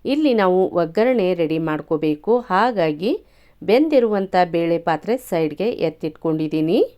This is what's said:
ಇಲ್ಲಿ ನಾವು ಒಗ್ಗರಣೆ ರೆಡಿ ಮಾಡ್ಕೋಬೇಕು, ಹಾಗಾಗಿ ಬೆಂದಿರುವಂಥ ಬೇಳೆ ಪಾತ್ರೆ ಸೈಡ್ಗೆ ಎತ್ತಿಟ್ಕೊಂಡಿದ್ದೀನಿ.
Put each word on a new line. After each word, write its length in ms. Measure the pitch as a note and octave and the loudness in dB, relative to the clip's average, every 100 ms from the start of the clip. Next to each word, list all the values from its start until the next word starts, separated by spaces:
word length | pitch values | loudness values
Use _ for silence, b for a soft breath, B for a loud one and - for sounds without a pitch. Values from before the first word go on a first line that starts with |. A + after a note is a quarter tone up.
ಇಲ್ಲಿ 300 | - C#4+ D4+ | -4 0 2
ನಾವು 340 | A3+ F#3+ F#3 F#3+ | 2 4 2 2
ಒಗ್ಗರಣೆ 640 | F3 E3+ E3 A#3+ B3 F3+ | 0 -2 0 2 2 0
ರೆಡಿ 240 | E3+ D#3 D#3+ | 0 0 -2
ಮಾಡ್ಕೋಬೇಕು, 800 | D#3+ D3+ - D#3 D#3 D3 - A#3+ | -2 -4 -4 -2 -2 -2 0 -2
ಹಾಗಾಗಿ 760 | A#3+ F#3+ A#3+ G#3 D#3+ D3+ G3+ G4+ b b b b | 0 0 0 0 -2 -2 -4 -4 b b b b
ಬೆಂದಿರುವಂಥ 720 | F3+ A#3+ D#4 C#4 A3+ G#3 F#3+ F#3 | 2 2 4 2 2 0 0 0
ಬೇಳೆ 340 | F3 E3+ E3 E3+ | 2 0 0 0
ಪಾತ್ರೆ 380 | E3 D#3 - C4 | 0 -4 -2 -6
ಸೈಡ್ಗೆ 520 | - E3+ D#3 D3 G#3+ | -4 -2 -2 -2 -4
ಎತ್ತಿಟ್ಕೊಂಡಿದ್ದೀನಿ. 1080 | - D#3+ D#3+ D#3+ - D#3+ D#3 D#3 D#3 D#3 A3+ A#4+ | -2 -4 -4 -10 -6 -4 -2 -2 -2 0 0 0